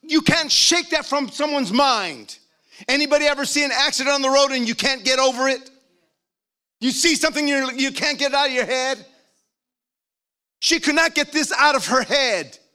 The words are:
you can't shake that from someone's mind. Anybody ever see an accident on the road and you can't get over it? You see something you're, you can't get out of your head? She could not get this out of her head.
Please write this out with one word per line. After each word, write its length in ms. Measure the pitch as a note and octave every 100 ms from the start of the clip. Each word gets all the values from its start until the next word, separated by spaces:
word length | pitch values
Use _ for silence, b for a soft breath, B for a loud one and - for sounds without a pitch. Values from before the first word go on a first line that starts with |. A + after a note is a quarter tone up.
you 180 | A3 D#4
can't 300 | D4+ D#4+ D4+
shake 400 | - - F4 E4+
that 160 | D#4 -
from 240 | C#4+ C4+
someone's 420 | - D4+ C#4+ A#3
mind. 640 | A3 C#4+ A#3 F#3 C3+ G#2 - _ B B B B
Anybody 380 | C4+ D4 D4 D4
ever 180 | C#4
see 200 | C#4 C#4+
an 60 | C#4+
accident 420 | A#3+ C#4+ - C4+
on 80 | C#4
the 80 | C4+
road 200 | C#4 C#4
and 180 | C4 A#3
you 60 |
can't 300 | A#3 C4 C4
get 140 | G#3 C4
over 300 | C4 A#3+ C4+
it? 220 | C4 - _ _ _ _ _ _ _ _ _ _ _
You 100 | A#3+
see 240 | - E4+
something 320 | D4 D#4 D4 D4
you're, 260 | C#4 C4
you 180 | B3 C4+
can't 280 | C4+ D4 C#4+
get 160 | C#4
out 140 | C#4 C#4+
of 40 |
your 140 | B3+ G#3+
head? 380 | B3+ C4 B3+ - _ _ _ _ _ _ _ _ _ _ _ _ _ _ _
She 220 | - E4
could 140 | -
not 200 | D4+ E4
get 180 | D#4+ C#4+
this 200 | D4 D4
out 220 | C4+ D4
of 120 | C#4 F#3
her 160 | B3+
head. 560 | A#3 C#4+ B3+ G3 C#3+ - _